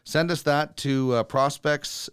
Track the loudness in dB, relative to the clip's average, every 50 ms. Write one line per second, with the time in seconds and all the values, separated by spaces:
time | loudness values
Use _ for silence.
0 | _ -4 0 0 0 0 -2 -2 0 0 2 2 0 -2 -6 -6 -2 0 0 2
1 | 2 2 2 2 0 0 0 2 2 2 0 -2 0 0 0 0 -2 -6 -10 -10
2 | -10 -12